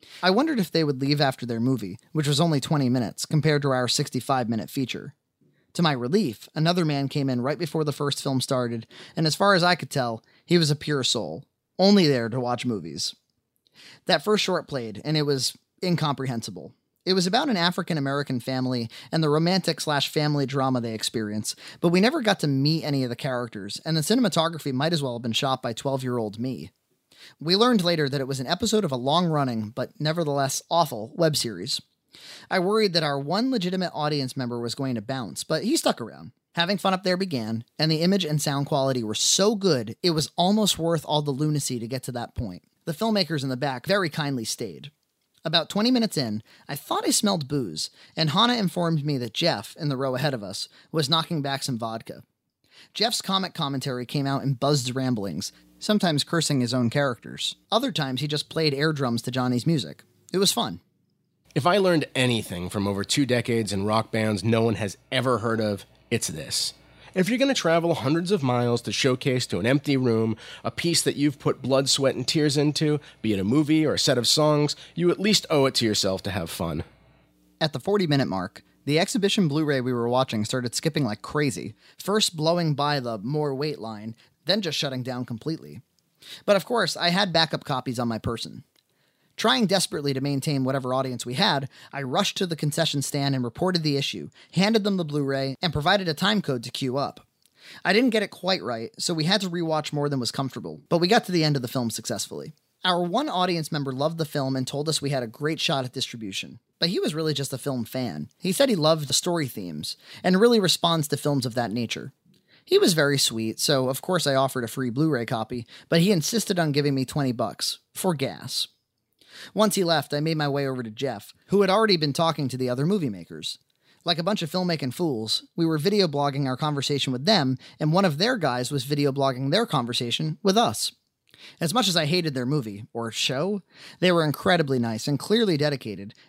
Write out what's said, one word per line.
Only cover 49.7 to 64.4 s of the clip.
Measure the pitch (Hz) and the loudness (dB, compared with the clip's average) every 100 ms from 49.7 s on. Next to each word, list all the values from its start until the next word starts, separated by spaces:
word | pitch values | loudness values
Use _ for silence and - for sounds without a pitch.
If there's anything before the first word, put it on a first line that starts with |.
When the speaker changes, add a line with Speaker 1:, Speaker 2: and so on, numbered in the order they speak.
| - | -6
Speaker 1:
in | 147 | -4
the | 131 | -2
row | 135 127 | -2 -2
ahead | 147 | -2
of | 127 | -2
us, | 98 98 - - _ | -6 -10 -12 -14 _
was | 160 131 | -4 0
knocking | 160 156 165 | 0 0 -2
back | 139 135 | -2 -4
some | - 117 | -4 -4
vodka. | 113 113 - - - _ _ _ _ - - | -6 -8 -10 -16 -20 _ _ _ _ -20 -16
Jeff's | - 220 220 | -2 -2 0
comic | - 190 185 | -2 -2 -2
commentary | - 143 139 139 123 123 | -4 -4 -2 -4 -6 -4
came | 151 139 | -4 0
out | 139 | 0
in | 131 | 0
buzzed | 131 139 147 123 127 | 0 2 2 0 -2
ramblings, | 131 117 98 80 - - _ _ | 0 0 -2 -6 -8 -12 _ _
sometimes | - 208 180 147 | 0 2 2 0
cursing | - 170 - 143 | 0 0 2 0
his | 120 | 2
own | 127 120 | 2 2
characters. | 147 143 117 - 64 - - _ | 2 0 -2 -10 -8 -6 -8 _
Other | 214 269 | 0 0
times | 165 135 127 | -2 -4 -2
he | 151 | -4
just | 147 - | -4 -4
played | 165 156 | 0 0
air | 135 156 | 2 0
drums | 147 131 117 | 0 0 -2
to | - | -2
Johnny's | 127 127 123 156 | -2 0 0 2
music. | 160 80 - _ _ - | 0 -2 -12 _ _ -6
It | 185 | 0
was | 196 | 2
fun. | - 156 85 - _ _ _ _ _ _ 147 | 2 -2 -6 -14 _ _ _ _ _ _ 0
Speaker 2:
If | 147 | 4
I | 196 | 4
learned | 185 170 131 135 | 6 4 2 2
anything | 127 113 104 87 90 | 2 2 -2 -6 -4
from | 107 101 | -2 -2
over | 98 | -2
two | 101 - 131 | -2 0 2
decades | 120 117 117 104 | 2 2 0 0
in | 101 101 | -2 0
rock | 110 107 | 0 0
bands | 110 110 104 | 0 0 0